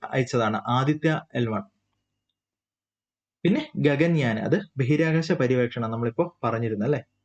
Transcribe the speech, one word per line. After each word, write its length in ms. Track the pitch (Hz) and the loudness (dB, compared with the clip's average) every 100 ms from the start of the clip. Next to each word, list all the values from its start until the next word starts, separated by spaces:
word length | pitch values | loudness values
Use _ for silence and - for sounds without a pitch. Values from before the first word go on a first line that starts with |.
അയച്ചതാണ് 580 | - 135 127 123 107 107 - | -4 -2 0 2 0 -2 -2
ആദിത്യ 540 | 123 135 151 160 156 - 123 | 0 0 0 0 -2 -4 -4
എൽ 140 | 117 | -2
വൺ. 140 | 104 - _ _ _ _ _ _ _ _ _ _ _ _ _ _ _ _ _ | -4 -8 _ _ _ _ _ _ _ _ _ _ _ _ _ _ _ _ _
പിന്നെ 280 | 147 262 302 - | 0 0 -2 0
ഗഗൻയാൻ, 640 | 143 139 170 160 123 107 | 0 2 2 2 2 0
അത് 180 | 113 185 - 131 | 0 -2 -2 -4
ബഹിരാകാശ 540 | 127 151 160 160 160 | 0 2 2 0 0
പര്യവേഷണം 600 | 175 127 127 120 120 113 | 0 2 2 0 -2 -6
നമ്മളിപ്പോ 480 | 113 120 117 175 - | -2 -4 -2 -4 -2
പറഞ്ഞിരുന്നല്ലേ. 560 | 117 113 117 104 120 131 - _ | -4 -2 -2 -2 -2 -2 -6 _